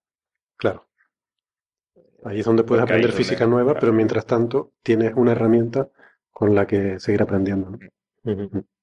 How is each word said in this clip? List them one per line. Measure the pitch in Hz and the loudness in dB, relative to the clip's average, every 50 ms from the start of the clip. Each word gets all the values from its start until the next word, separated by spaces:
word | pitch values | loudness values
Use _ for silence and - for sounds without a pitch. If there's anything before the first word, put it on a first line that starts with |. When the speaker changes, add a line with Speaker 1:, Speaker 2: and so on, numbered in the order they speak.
| _ _ _ _ _ _ _ _ _ _ _ | _ _ _ _ _ _ _ _ _ _ _
Speaker 1:
Claro. | _ - 110 92 - - _ _ _ _ _ _ _ _ _ _ _ _ _ _ _ _ _ _ _ _ _ _ _ _ _ _ _ - | _ -4 -4 -4 -4 -12 _ _ _ _ _ _ _ _ _ _ _ _ _ _ _ _ _ _ _ _ _ _ _ _ _ _ _ -14
Ahí | 113 101 107 | -10 -8 -4
es | 107 | 0
donde | 117 113 113 110 | 2 2 2 2
puedes | 113 123 117 120 | 2 2 0 2
Speaker 2:
Porque | 117 - | 2 2
ahí | 113 | 2
Speaker 1:
aprender | 113 117 | 2 2
Speaker 2:
es | 110 | 0
donde, | 98 123 | 0 -2
Speaker 1:
física | - 120 - 120 113 | -2 0 0 2 2
nueva, | 120 123 120 135 | 2 2 2 2
Speaker 2:
claro. | 151 - | 0 2
Speaker 1:
pero | - 117 110 | 2 2 2
mientras | 110 113 113 - 113 - - | 2 2 0 0 -2 -2 -2
tanto | 123 117 117 120 127 139 147 - _ _ _ | 0 0 0 0 -2 -4 -4 -6 _ _ _
tienes | - 113 110 113 110 110 | 0 0 2 2 0 2
una | 131 123 120 | 2 2 2
herramienta | 117 117 117 110 113 117 117 117 - 139 135 - _ _ - _ _ _ _ _ | 2 2 2 2 4 2 2 0 -2 -4 -6 -6 _ _ -20 _ _ _ _ _
con | _ - 110 104 104 | _ -2 0 2 2
la | 101 101 - | 2 2 0
que | 107 101 98 98 92 92 | 0 -2 -2 -2 -4 -6
seguir | - - 104 101 107 | -4 -2 0 0 0
aprendiendo, | - 101 98 95 95 98 98 92 92 | 0 0 -2 -2 -2 -2 -4 -6 -8
¿no? | 95 - 92 95 _ _ _ _ _ _ _ 113 | -12 -16 -18 -20 _ _ _ _ _ _ _ -8
Speaker 3:
Ujú. | 104 95 101 98 95 98 - - _ _ | -8 -6 -8 -8 -8 -10 -10 -10 _ _